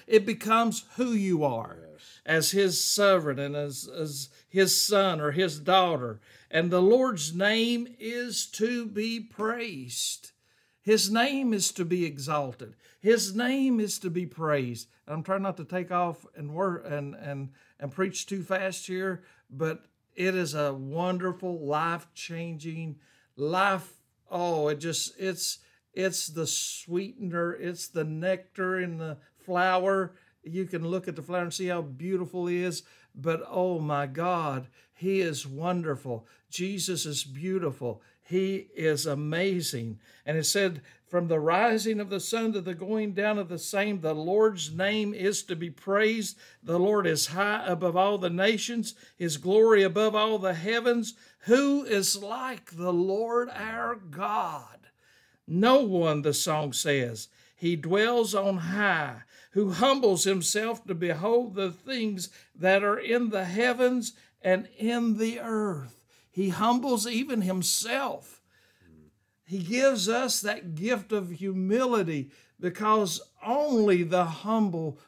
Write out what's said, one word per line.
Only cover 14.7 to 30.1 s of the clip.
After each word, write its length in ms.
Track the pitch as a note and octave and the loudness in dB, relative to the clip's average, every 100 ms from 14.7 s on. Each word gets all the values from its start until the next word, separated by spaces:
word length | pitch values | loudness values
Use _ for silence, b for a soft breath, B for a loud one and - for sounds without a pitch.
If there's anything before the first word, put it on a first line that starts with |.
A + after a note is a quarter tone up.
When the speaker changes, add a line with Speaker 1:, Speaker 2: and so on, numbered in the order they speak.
| A#2 - b b | -6 -14 b b
Speaker 1:
And 100 | D#3 | -6
I'm 80 | |
trying 180 | F#3+ G3 | -2 -2
not 160 | F#3+ F3+ | -2 -6
to 80 | D3+ | -6
take 260 | F3+ F3 | -6 -4
off 340 | F3+ F3 D#3 - - | -2 -2 -4 -14 -14
and 180 | D3 | -8
wor-, 300 | D#3+ F#3+ E3+ - | -4 -2 -4 -6
and, 300 | C#3+ C#3+ - | -6 -8 -10
and 340 | C#3+ C#3 C#3 b b b | -10 -8 -10 b b b
and 80 | - | -8
preach 340 | - F#3+ - - | -4 -4 -4 -8
too 160 | G3 | -8
fast 460 | F3 F#3+ F#3+ F3+ - | -4 -2 -2 -6 -8
here, 340 | F#3 F#3+ F3+ b b b | -6 -4 -6 b b b
but 360 | C3+ D#3+ D#3+ _ _ _ - | -4 -4 -4 _ _ _ -4
it 180 | F#3 | 0
is 220 | F#3 D#3+ D3+ | 0 -2 0
a 180 | D3 | -2
wonderful, 840 | C3+ C3+ D#3+ F3+ F3 F#3 F3 F#3 E3+ | -2 -6 -2 -2 0 -2 -4 -6 -6
life-changing, 1400 | C#3+ D3+ E3+ E3+ - - - E3 E3+ D#3 E3 D#3+ D#3+ C#3 b b b b | -2 0 0 -4 -8 -16 -12 -8 -8 -8 -10 -8 -10 -12 b b b b
life, 580 | D3 F3+ G3 F#3+ - - _ _ - | -2 2 2 0 -4 -20 _ _ -8
oh, 380 | F3+ F3 D#3+ D3+ | -4 -2 0 0
it 100 | D3 | -2
just, 340 | E3 - - - | -4 -4 -6 -6
it's, 400 | F#3+ F3 - - b b b | -6 -4 -6 -8 b b b
it's 340 | - F#3 F3+ - | -4 -2 -2 -6
the 200 | D#3 D#3 | -6 -4
sweetener, 1040 | - - - - F3 G3 - F#3 E3+ E3+ | -4 -4 -8 -6 -6 -6 -8 -6 -2 -2
it's 380 | E3+ E3+ E3+ - | -4 -8 -8 -8
the 160 | E3+ D#3 | -4 -4
nectar 720 | D#3 F#3 F#3 F#3 - F#3 F#3 | -2 -2 -2 -4 -6 -2 -2
in 180 | F3+ E3 | -4 -6
the 200 | D#3+ C#3+ b b | -8 -10 b b
flower. 800 | - F3 F#3 F#3 F#3+ G3 F3+ | -4 2 4 4 4 2 0